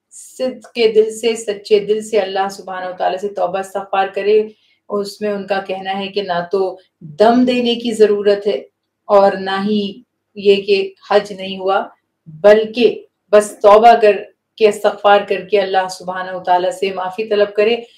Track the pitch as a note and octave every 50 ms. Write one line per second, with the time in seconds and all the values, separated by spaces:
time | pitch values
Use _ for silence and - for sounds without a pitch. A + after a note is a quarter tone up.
0 | _ _ - - - - - - B3+ B3+ G#3+ G#3+ - - - A#3+ A3+ A3 G3+ G#3+
1 | A3 A3 A3 - A#3+ A3+ A3+ A3+ - G#3+ G3+ G3 - - G#3+ G3+ G3+ G3 G#3+ A3
2 | G#3+ - A#3 G#3 F#3 F#3+ G3 F#3+ G3 G3 G3 - F#3 F#3 F#3 F3+ F#3 F#3 F3+ F3+
3 | F#3 F3 F3+ F#3 G3+ G3+ G3+ F#3+ F3+ F3 F#3 F#3+ F#3+ - - G3 F#3+ - G3+ F#3+
4 | F#3+ G3 - G3+ G3 G#3 G#3+ G#3+ G#3+ G#3+ - _ _ _ _ _ _ - G#3 G3+
5 | G3+ G3+ - - G#3 G#3 G3+ G3+ F#3+ G3 G3 G3 G3 - F#3+ F#3+ F#3+ F#3+ F#3+ G3
6 | G3 F#3+ G3 G3+ F#3+ F#3 F3 F3 F3 - G3+ G3 F#3+ F#3 F3 - _ _ _ _
7 | - D3+ D3 - G#3 A#3 A#3+ B3+ B3+ B3 B3 B3 A#3 A#3 A#3 A#3 A#3+ A#3+ G#3 G#3+
8 | G#3+ G3+ G#3 G3+ G3 G#3 G3+ G3+ - G#3 - - - _ _ _ _ _ _ _
9 | _ - G#3 G3+ G3 G3 F#3+ F#3+ F#3+ F#3+ F#3+ F#3+ G3 G#3 G#3+ G#3 G3+ G3 G3 -
10 | - _ _ _ _ _ _ G#3 F#3+ G3+ G3 G3 G3 G#3 G3 G3 G3 - - _
11 | _ - G3+ G#3 G3 - G3 F#3+ F#3+ F#3+ F#3+ F#3+ F#3 F#3+ G3 A3 A#3 - _ _
12 | _ _ _ _ _ E3 D#3 D3+ - G#3 G#3+ A3 A3 A3 - B3 A3+ F#3 - -
13 | - _ _ _ _ - G#3 G#3 G#3 - - - - G3+ G#3 G#3+ A3+ A#3 A3+ A3+
14 | G#3+ G#3 G3 G3 - - _ _ _ _ _ - A3 G#3 G#3 G#3 - G3+ - -
15 | - G3+ G3+ G3+ G3+ - G3 F3+ F3 - G#3 G3 F#3+ F#3+ F#3+ F#3+ F#3 F#3 - -
16 | F3 F3+ F#3 F#3 F3+ F#3 F#3 F3 F3 F#3 F3+ F3+ F#3 F#3 F3+ - G3 G3 F#3+ F#3
17 | F#3 F#3 F#3 - A3 G#3+ G#3 G3+ G#3 G3+ - G#3+ G#3 A3+ A#3 A#3 - _ _